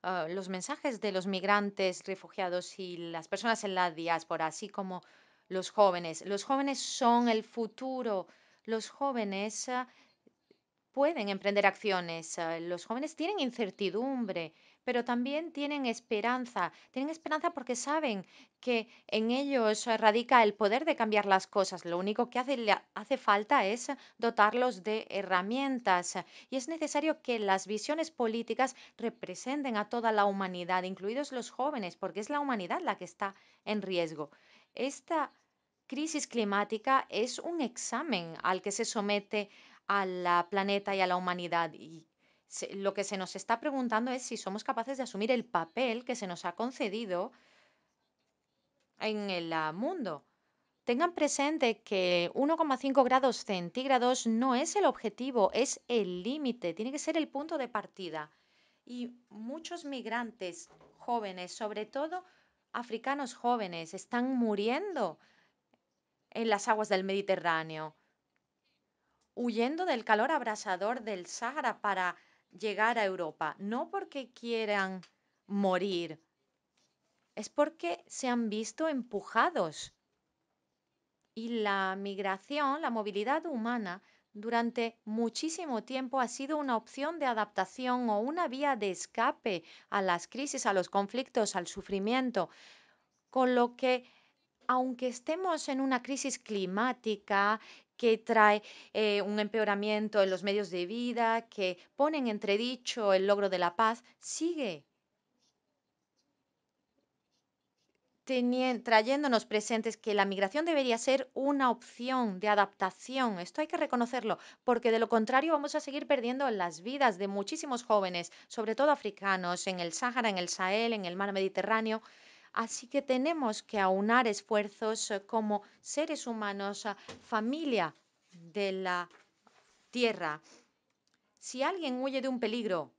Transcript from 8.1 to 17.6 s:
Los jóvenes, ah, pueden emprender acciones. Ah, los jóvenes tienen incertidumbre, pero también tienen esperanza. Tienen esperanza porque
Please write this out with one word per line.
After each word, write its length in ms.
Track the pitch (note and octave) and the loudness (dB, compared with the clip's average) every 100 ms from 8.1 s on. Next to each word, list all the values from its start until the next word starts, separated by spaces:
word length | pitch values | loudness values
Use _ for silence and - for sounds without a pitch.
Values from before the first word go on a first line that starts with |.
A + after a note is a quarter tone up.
| G3 E3+ _ _ _ | -2 -4 _ _ _
Los 240 | - A3+ - | -4 -4 -4
jóvenes, 800 | - C#4 B3 G#3 F#3+ G#3+ G#3+ - | -2 -2 0 -2 -2 -4 -6 -4
ah, 200 | B3 B3+ _ _ _ _ _ _ _ _ _ _ | -4 -4 _ _ _ _ _ _ _ _ _ _
pueden 360 | - C#4+ E4 G3+ | 2 2 2 -2
emprender 380 | G3 G3 G3+ G3+ | 0 2 4 4
acciones. 720 | G3 G#3+ F#3 E3+ E3 D#3+ - | 2 0 0 0 -8 -8 -4
Ah, 220 | E3 E3 | -4 -4
los 240 | E3+ F3 - | -4 -6 -4
jóvenes 300 | A#3 D4+ - | -6 -6 -4
tienen 240 | D#4+ G#4 | -4 -2
incertidumbre, 1120 | C4 A#3+ G#3 - G3 F#3+ C4 C4 G#3+ F3 D#3+ _ _ _ | -4 -2 -6 -2 -2 -2 -2 -4 -4 -4 -8 _ _ _
pero 200 | - B3 | -2 -2
también 480 | A#3+ A#3+ B3 D4 E4+ | 0 -2 0 -2 -4
tienen 340 | D4+ C#4+ D4 B3+ | -4 -4 -2 -2
esperanza. 840 | A3+ _ G#3+ A3+ B3+ B3 G3+ E3+ - - | -4 _ 0 2 0 -2 -2 -2 -4 -10
Tienen 180 | C4 C#4+ | -6 -4
esperanza 400 | D#4+ - D#4 E4+ | -6 -4 -2 -2
porque 260 | E4+ | -4